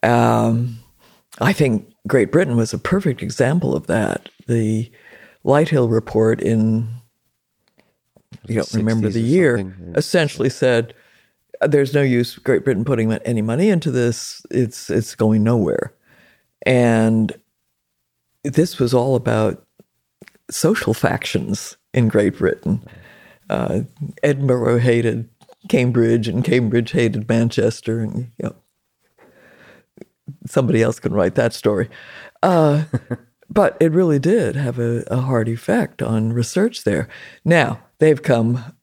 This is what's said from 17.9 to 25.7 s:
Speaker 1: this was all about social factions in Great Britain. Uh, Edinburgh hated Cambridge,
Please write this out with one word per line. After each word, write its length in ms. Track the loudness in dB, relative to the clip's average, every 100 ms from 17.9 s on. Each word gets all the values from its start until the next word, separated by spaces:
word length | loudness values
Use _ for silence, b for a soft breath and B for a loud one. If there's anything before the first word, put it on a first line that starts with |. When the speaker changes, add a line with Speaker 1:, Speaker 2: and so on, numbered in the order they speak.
| _ _ _ _ _
Speaker 1:
this 340 | -2 0 0 0
was 140 | 0
all 220 | 2 2 0
about 480 | 0 0 0 -2 _ _ _ _ _ _ -20 _ -14
social 440 | -2 0 0 -2
factions 840 | -2 0 -2 -4 -6 -4 -8 -8 -20 _
in 140 | 0 2
Great 280 | 2 0 0
Britain. 460 | -2 -2 -4 -4 B B B B B B _
Uh, 320 | -4 -2 -4 -6 _ -12 -4
Edinburgh 560 | -2 0 0 0 2 2
hated 500 | 2 2 0 -4 -8 _ _ -20
Cambridge, 580 | -2